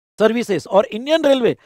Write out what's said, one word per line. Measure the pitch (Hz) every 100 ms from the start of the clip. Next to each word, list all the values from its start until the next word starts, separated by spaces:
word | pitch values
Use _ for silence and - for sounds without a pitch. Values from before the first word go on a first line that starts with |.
| _ -
सर्विसेज | 220 233 214 180 -
और | 190 -
इंडियन | 208 269 320
रेलवे। | 302 269 226 127